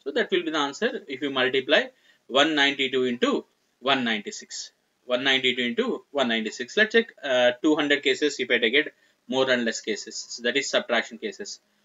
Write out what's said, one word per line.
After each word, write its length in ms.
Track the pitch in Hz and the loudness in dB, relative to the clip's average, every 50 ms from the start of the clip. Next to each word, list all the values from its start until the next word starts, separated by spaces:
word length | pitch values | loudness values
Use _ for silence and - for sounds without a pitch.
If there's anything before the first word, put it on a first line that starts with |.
| - | -10
So 60 | - | -4
that 180 | - 240 202 - | -2 -2 -2 0
will 120 | 190 180 | -2 -2
be 80 | 165 156 | -2 -2
the 60 | 160 | -2
answer 480 | 151 143 143 147 - 214 - 233 208 - | -2 -2 -2 -2 -4 -4 -4 -4 -6 -10
if 140 | 143 131 131 | -12 -8 -6
you 80 | 151 139 | -6 -4
multiply 540 | 135 127 127 127 139 131 127 139 156 214 262 - - _ _ _ _ _ _ - | -2 0 0 0 0 -2 2 2 2 2 2 0 -6 _ _ _ _ _ _ 0
one 260 | 117 139 147 160 151 | 2 4 4 4 4
ninety-two 500 | 143 139 143 139 135 135 127 131 127 127 | 2 2 2 2 0 -2 0 0 0 0
into 400 | 123 120 123 - 285 220 - - _ _ _ _ _ _ _ | 0 0 0 0 0 0 -2 -4 _ _ _ _ _ _ _
one 240 | 123 135 135 131 120 | 0 0 0 2 0
ninety-six. 680 | 113 110 104 - 107 - - - - - - - - _ _ _ _ _ _ _ | -2 -2 -4 -6 -10 -12 -14 -14 -14 -14 -14 -14 -16 _ _ _ _ _ _ _
One 180 | 123 123 123 | -4 -2 0
ninety-two 400 | 139 135 131 131 127 127 120 127 | 2 2 2 2 2 0 0 0
into 400 | 123 120 117 - 262 233 151 - - _ | -2 -2 -2 -2 -2 -2 -4 -6 -8 _
one 160 | 143 139 127 117 | -2 -2 0 0
ninety-six. 500 | 113 113 110 104 - - 120 - - 208 | 0 -2 -2 -4 -6 -10 -10 -2 0 0
Let's 140 | 220 214 | 2 4
check, 200 | - 226 226 - - _ | 4 2 2 0 -4 _
uh, 280 | - 139 127 123 123 123 123 - | -4 0 2 4 4 4 2 2
two 140 | - 156 151 | 2 2 2
hundred 260 | 160 147 143 143 139 | 2 2 2 2 2
cases 380 | - 139 131 - 151 143 - - | 2 0 2 2 0 -2 -2 -2
if 100 | 127 123 | -2 0
I 60 | 123 | 2
take 160 | 113 117 110 | 2 2 2
it, 220 | 127 147 151 - - _ _ _ _ _ _ | 2 2 0 0 -4 _ _ _ _ _ _
more 240 | - 123 131 131 127 | -4 -2 0 2 2
and 160 | 123 120 117 | 2 2 0
less 160 | 117 - - | -2 -4 -4
cases. 340 | - 113 101 - - 110 - - - - | -6 -6 -6 -6 -8 -12 -14 -14 -14 -14
So 120 | - 120 117 | -10 -6 -2
that 120 | 120 123 | -2 0
is 140 | 143 - - | 0 -2 0
subtraction 480 | - 120 - - 117 110 - - 113 - | -2 -2 0 0 -2 -2 -2 -4 -8 -10
cases. 420 | 113 101 - - 101 - - - _ _ _ _ | -8 -8 -8 -10 -12 -14 -14 -16 _ _ _ _